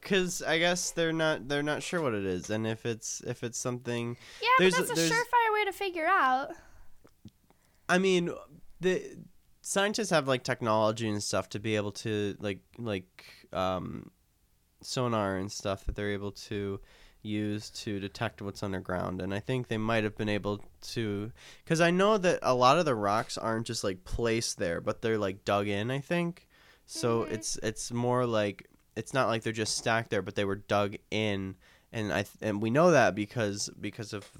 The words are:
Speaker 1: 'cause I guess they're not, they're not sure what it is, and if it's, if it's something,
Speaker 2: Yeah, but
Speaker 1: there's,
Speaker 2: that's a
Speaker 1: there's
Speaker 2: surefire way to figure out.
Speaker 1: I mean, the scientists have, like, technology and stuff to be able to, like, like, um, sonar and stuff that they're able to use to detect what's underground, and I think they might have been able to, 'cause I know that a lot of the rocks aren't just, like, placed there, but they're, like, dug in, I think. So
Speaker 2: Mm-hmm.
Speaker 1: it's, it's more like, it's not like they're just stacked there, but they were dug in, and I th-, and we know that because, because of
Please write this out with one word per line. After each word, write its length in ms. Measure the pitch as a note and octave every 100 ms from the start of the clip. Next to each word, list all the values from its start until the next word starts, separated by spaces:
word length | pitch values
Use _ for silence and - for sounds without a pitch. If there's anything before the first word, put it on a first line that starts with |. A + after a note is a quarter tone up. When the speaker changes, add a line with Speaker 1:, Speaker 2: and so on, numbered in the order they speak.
Speaker 1:
'cause 400 | - G3+ F#3 F3+
I 180 | - D#3+
guess 320 | F3 F3+ -
they're 200 | - E3
not, 360 | D#3+ D#3+ D#3 B2
they're 140 | C#3+
not 200 | D3 C#3+
sure 180 | - F3+
what 120 | D3
it 120 | G#2 F#2+
is, 240 | F2+ F2
and 160 | G#2+ A2
if 200 | A2 A#2+
it's, 360 | A2+ - -
if 220 | - B2
it's 140 | A#2+ B2+
something, 580 | B2+ B2 B2 A#2+ A#2 A#2+ - -
Speaker 2:
Yeah, 60 | A#4 -
but 60 |
Speaker 1:
there's, 140 | F3+ F#3
Speaker 2:
that's 140 | B4
a 40 | A#4+
Speaker 1:
there's 160 | E4
Speaker 2:
surefire 420 | A4+ A#4+ A#4+ A4+
way 120 | G#4+ G4+
to 80 |
figure 320 | F#4 G4 E4+ D#4+
out. 440 | F#4+ C4+ C4 C#4 - - - - - - _ - - _ _ _ _ -
Speaker 1:
I 80 | F3+
mean, 340 | F#3+ F#3 F3 - - - - -
the 380 | F3 F3+ - - - - _ _
scientists 480 | - G3 G3+ - G3
have, 160 | E3 C3+
like, 160 | B2+
technology 680 | - B2 A#2+ G#2+ A2 A2+ A2+
and 120 | G#2
stuff 280 | G2+ G2+ -
to 100 | A2
be 160 | A2 G#2+
able 160 | G#2
to, 440 | - A2+ G#2+ G2+ F#2
like, 220 | G2+ G2 - -
like, 480 | A#2 G2 F#2 - - - -
um, 600 | - F#2 F#2 F2+ - - - _ _ _ _ _ _
sonar 540 | - - B2 A2+ G2 F#2+
and 160 | G2
stuff 340 | - G#2 G2 -
that 100 | G#2
they're 160 | G#2
able 200 | G2+ G2+
to 480 | - - G#2+ G2+ G2 - - - _
use 480 | G#2+ G#2+ G#2+ G#2 -
to 280 | - - G2+
detect 420 | G2 - A2+ -
what's 220 | G2+ G2
underground, 580 | G#2 F#2 F#2 F#2 F#2 F#2
and 120 | F#2
I 80 | G2
think 260 | - C3 A#2+
they 100 | A2
might 280 | A2 A2+ G#2+
have 100 | -
been 140 | G#2+
able 340 | G#2 G2+ G#2 - - -
to, 400 | - A2 G2+ G#2+ - - - -
'cause 160 | E3
I 100 | E3+
know 260 | F3+ G3+ A3
that 220 | F3+ D3+
a 120 | -
lot 240 | B2+ B2 D#3
of 60 | D#3+
the 100 | A#2
rocks 420 | G2+ G#2 B2 -
aren't 300 | A2 A2+ A#2
just, 160 | A2+
like, 220 | G#2+ F2+ -
placed 520 | - A#2 A2+ A2 -
there, 200 | F#2+ E2+
but 220 | G2+ G#2+
they're, 160 | A#2 A2
like, 260 | G2+ G2
dug 240 | - G2+ G#2
in, 240 | G2+ A2
I 80 | C3+
think. 480 | C#3 F3 E3+ E3+ _ _ - - -
So 380 | - B2 A#2
Speaker 2:
Mm-hmm. 100 | -
Speaker 1:
it's, 240 | G#2+ - -
it's 340 | A2 - -
more 340 | A#2+ B2 B2 B2
like, 420 | A2+ G#2 F#2+ - _ _ -
it's 180 | -
not 140 | C3+ A2
like 160 | A2+
they're 100 | A2+
just 240 | A2 G#2+ -
stacked 320 | - A2+ A2+
there, 120 | G#2+
but 140 | F#2 G#2
they 100 | G2+
were 100 | G2
dug 400 | - G2+ G#2 G2+ -
in, 440 | G#2+ G#2+ G2+ F#2+ F#2 - - _
and 200 | A#2+ G#2+
I 100 | D#2+
th-, 140 | G2+ -
and 200 | A2 G2+
we 80 | A2+
know 220 | B2+ F3+
that 240 | D3+ G#2 F#2+
because, 540 | G#2 B2 G#2 G2+ - -
because 340 | G#2 G2+ G#2
of 160 | G#2 -